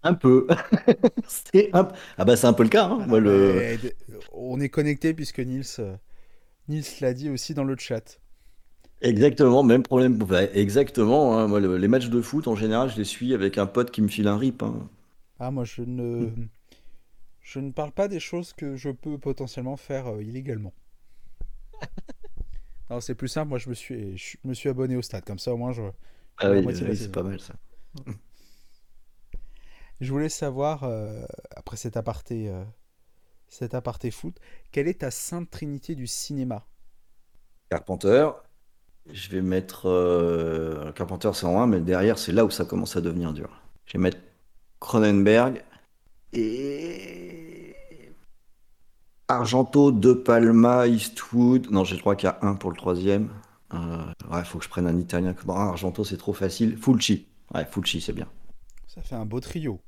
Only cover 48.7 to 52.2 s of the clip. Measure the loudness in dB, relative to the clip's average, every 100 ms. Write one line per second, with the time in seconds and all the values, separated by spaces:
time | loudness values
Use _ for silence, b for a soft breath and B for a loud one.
48.7 | _ _ _ _ _ -2 0 2 2 4
49.7 | 8 8 8 6 6 6 6 8 8 8
50.7 | 6 4 2 -2 -10 -4 2 4 4 2
51.7 | 0 0 0 0 2